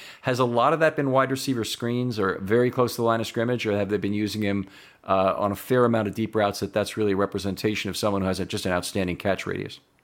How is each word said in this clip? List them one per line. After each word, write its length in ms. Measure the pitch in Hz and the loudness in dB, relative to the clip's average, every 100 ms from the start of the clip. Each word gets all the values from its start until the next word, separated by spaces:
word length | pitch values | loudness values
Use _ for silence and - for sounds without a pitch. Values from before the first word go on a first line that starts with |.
| - - | -20 -8
Has 160 | - 123 | -2 2
a 80 | 123 | 2
lot 260 | 120 131 | 4 2
of 80 | 160 | 4
that 160 | 160 156 | 2 2
been 140 | 139 | 2
wide 200 | 131 131 | 2 2
receiver 340 | 135 139 120 | 0 -2 -2
screens 540 | 104 - 120 123 123 107 | -2 -4 -2 -2 -2 0
or 200 | 98 82 | 0 0
very 320 | 98 117 123 | 2 4 4
close 220 | 123 120 | 2 0
to 100 | - | 2
the 40 | 117 | 0
line 140 | 113 | 0
of 60 | - | 0
scrimmage, 400 | 120 113 123 110 | -2 -2 0 0
or 100 | 101 | 0
have 140 | 98 | 0
they 80 | 101 | 0
been 160 | 101 | 0
using 260 | 104 107 107 | -2 -2 -2
him, 260 | 104 98 95 - - _ | -2 -2 -4 -12 -20 _
uh, 300 | - 95 95 - | 0 2 4 2
on 160 | 101 | 0
a 40 | 98 | -2
fair 280 | - 127 | 0 4
amount 240 | 120 113 104 | 4 4 0
of 60 | |
deep 200 | 95 110 | -2 -2
routes 260 | 110 101 101 | 2 0 0
that 120 | 98 | -2
that's 240 | 107 101 - | 0 -2 0
really 160 | 104 | 0
a 40 | 98 | 2
representation 760 | 98 101 98 90 110 104 101 | 0 -2 -4 -2 -2 -2 -4
of 80 | 90 | -2
someone 240 | 107 98 | 0 0
who 60 | 95 | 0
has 120 | 95 | -2
a, 60 | 87 | -4
just 180 | 104 | -4
an 80 | 95 | -2
outstanding 440 | 87 - 104 90 82 | -2 -2 -4 -4 -2
catch 280 | 104 92 - | -2 -2 -4
radius? 340 | 92 - - _ _ | -6 -8 -12 _ _